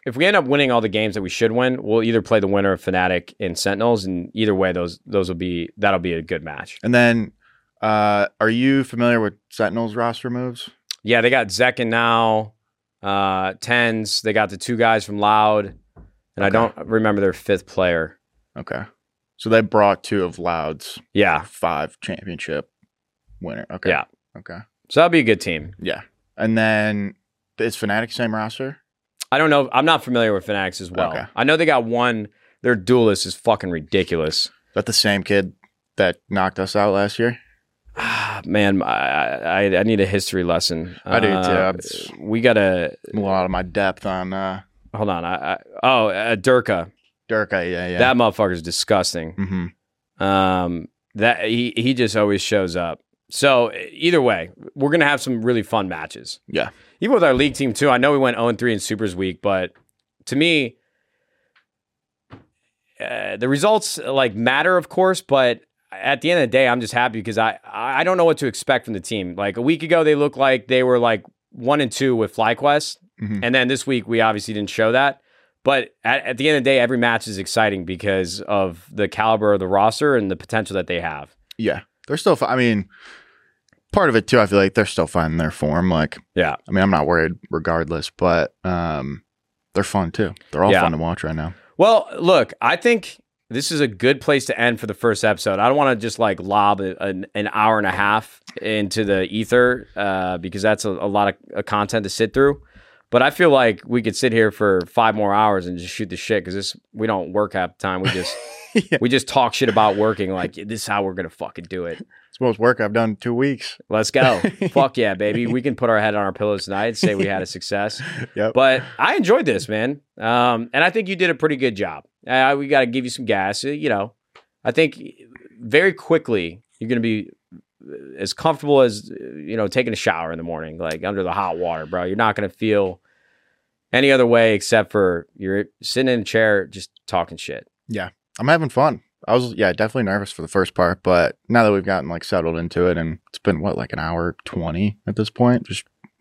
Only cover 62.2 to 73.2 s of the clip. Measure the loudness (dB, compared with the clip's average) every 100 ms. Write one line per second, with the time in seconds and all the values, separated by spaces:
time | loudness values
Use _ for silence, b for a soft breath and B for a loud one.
62.2 | _ -20 _ _ _ _ _ -14 -10 -8
63.2 | -8 -4 -2 0 2 0 -2 -8 -4 -2
64.2 | 0 0 0 2 2 0 0 0 0 0
65.2 | 0 2 2 0 _ _ _ -6 -2 -2
66.2 | 0 2 2 4 4 2 -2 0 0 -2
67.2 | -4 0 0 -2 -8 -8 -4 0 0 4
68.2 | 4 2 -2 -4 -2 -2 -2 -8 -6 -6
69.2 | -6 -4 -4 -2 0 0 0 2 4 2
70.2 | 0 2 2 2 0 2 4 4 2 0
71.2 | -4 _ _ -8 -2 -2 -2 -2 0 0
72.2 | 0 0 -2 0 2 0 -2 -10 _ -12